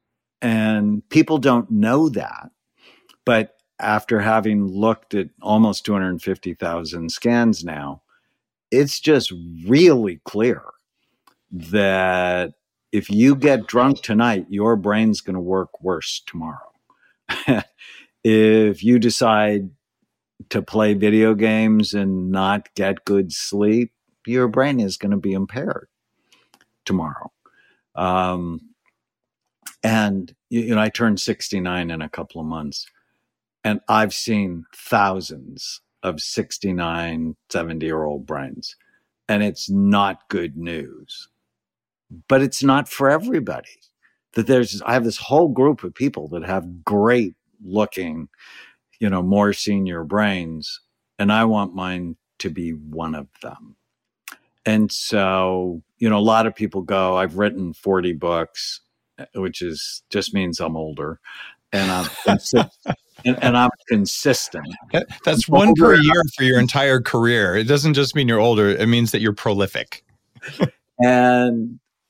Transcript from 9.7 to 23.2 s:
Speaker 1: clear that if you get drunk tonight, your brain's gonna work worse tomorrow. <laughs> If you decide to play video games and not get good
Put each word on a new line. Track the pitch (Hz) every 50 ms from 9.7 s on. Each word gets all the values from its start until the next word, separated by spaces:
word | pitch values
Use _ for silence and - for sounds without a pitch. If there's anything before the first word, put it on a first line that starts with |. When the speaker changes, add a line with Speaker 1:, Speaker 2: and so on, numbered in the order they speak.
| 123 147 180 175 151 123 110 98 85 - -
Speaker 1:
clear | - - 101 113 123 104 80 - - - _ _ _ _ _ _ _ _ _ _ _ _ _ _ -
that | - 87 80 82 90 107 101 98 95 95 92 92 92 92 90 90 90 90 90 80 - _ _ _ _ _ _ _
if | - 104 92 -
you | 101 104 120 135 143
get | 139 127 147 139 123 104
drunk | - - 123 123 135 139 -
tonight, | - - 110 107 117 123 110 95 - -
your | 98 101 104 113 117
brain's | 104 92 104 104 107 110 110 104 -
gonna | - - 92 92
work | 87 90 95 95 90 - - -
worse | - 92 90 78 - - - - -
tomorrow. | - - 85 80 - 78 - - - _ _ _ _ _ _ _ _ _ _ _ - - - - -
<laughs> | 135 - - _ _ _ - - - - - _ _ _ -
If | 113 110 110 110 110 110 110 110 104 98 - 98
you | 117 123 120
decide | 113 120 107 - 131 113 110 107 107 107 104 104 98 92 - _ _ _ _ _ _ _ _ _ _ _ _ - - -
to | - 110
play | 95 - - 110 107 107 104
video | 98 101 107 104 110 110 110 110
games | 101 110 110 110 110 110 110 110 107 104 101 104
and | 104 98 95 95 92 90 92
not | 95 95 95 95 101 104 104 - -
get | - 98 98 98 - -
good | - 101 101